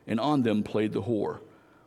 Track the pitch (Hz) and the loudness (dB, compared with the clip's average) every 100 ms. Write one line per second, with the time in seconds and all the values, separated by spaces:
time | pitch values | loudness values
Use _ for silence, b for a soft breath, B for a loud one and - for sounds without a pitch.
0 | - 113 139 147 117 104 101 107 107 - | -4 0 2 2 2 2 0 0 0 -2
1 | 104 107 78 - - b b b | -2 -2 -2 -6 -14 b b b